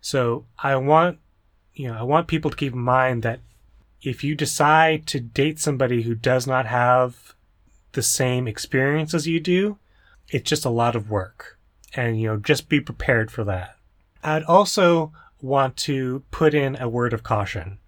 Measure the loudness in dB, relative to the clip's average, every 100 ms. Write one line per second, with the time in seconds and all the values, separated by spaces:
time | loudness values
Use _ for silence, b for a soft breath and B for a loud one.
0 | -4 -2 0 -2 -8 -6 -2 0 4 4
1 | 4 -2 _ _ _ _ _ -12 -10 -8
2 | 0 0 0 -2 -4 -4 -6 -4 0 2
3 | 2 0 -4 -6 -12 _ _ _ _ _
4 | -8 -6 -4 -4 -4 2 4 6 6 2
5 | -4 -8 -6 -2 -2 0 -4 0 0 0
6 | -2 -2 0 0 0 -2 0 0 4 4
7 | 2 -4 -20 _ _ _ _ _ _ -4
8 | -2 0 0 0 -2 -8 -4 0 2 0
9 | -2 -2 0 -2 2 0 0 -4 b b
10 | b b _ -4 -2 -2 0 0 0 0
11 | -4 -6 -6 _ -20 _ _ _ _ -4
12 | -2 -2 -2 -2 0 -2 0 -2 -2 -8
13 | 0 0 0 -6 -6 -6 -8 -18 _ _
14 | _ _ -4 -4 4 4 4 2 4 4
15 | 0 b b b -2 0 0 -2 -4 -2
16 | -2 -6 -10 2 2 4 0 -2 -4 -2
17 | -2 -2 -2 -2 -2 -6 -10 -14